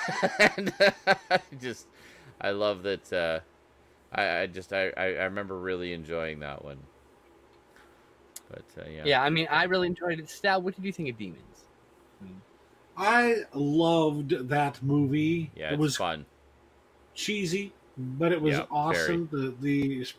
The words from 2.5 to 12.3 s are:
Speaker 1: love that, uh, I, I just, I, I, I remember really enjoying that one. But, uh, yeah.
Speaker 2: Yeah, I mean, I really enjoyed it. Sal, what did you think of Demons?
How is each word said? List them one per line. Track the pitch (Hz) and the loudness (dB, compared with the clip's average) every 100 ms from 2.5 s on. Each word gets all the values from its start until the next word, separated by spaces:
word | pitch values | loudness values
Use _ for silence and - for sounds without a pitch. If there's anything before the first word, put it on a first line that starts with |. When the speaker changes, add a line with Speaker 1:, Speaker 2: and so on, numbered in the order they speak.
Speaker 1:
love | 101 104 98 | 0 0 0
that, | 95 92 - | -2 -4 -2
uh, | 92 82 80 - _ _ _ _ _ _ | -2 0 -2 -6 _ _ _ _ _ _
I, | - 98 85 | -2 0 0
I | 92 | -2
just, | 90 90 | -6 -4
I, | 95 95 - | -2 -2 0
I, | |
I | 95 80 | -2 0
remember | 95 98 101 95 | -2 -4 -6 -6
really | 92 90 90 | -4 -4 -4
enjoying | 85 78 82 80 76 | -6 -6 -4 -4 -6
that | 73 69 | -10 -10
one. | 71 69 69 - _ - _ - - _ _ - - - _ _ _ - - | -12 -14 -18 -20 _ -20 _ -20 -20 _ _ -20 -20 -20 _ _ _ -20 -18
But, | - - - | -20 -18 -16
uh, | 80 | -14
yeah. | 78 | -6
Speaker 2:
Yeah, | 98 135 | 2 4
I | 139 | 4
mean, | 160 160 | 0 2
I | 151 | 2
really | 180 185 180 | 2 2 0
enjoyed | 175 175 160 | -2 -4 -6
it. | 156 | -8
Sal, | - 202 190 | -2 0 2
what | 180 190 | 0 -6
did | |
you | 190 | -8
think | 180 151 | -6 -8
of | 110 | -6
Demons? | 98 80 - - - _ _ _ _ _ 196 | -10 -12 -20 -20 -20 _ _ _ _ _ -18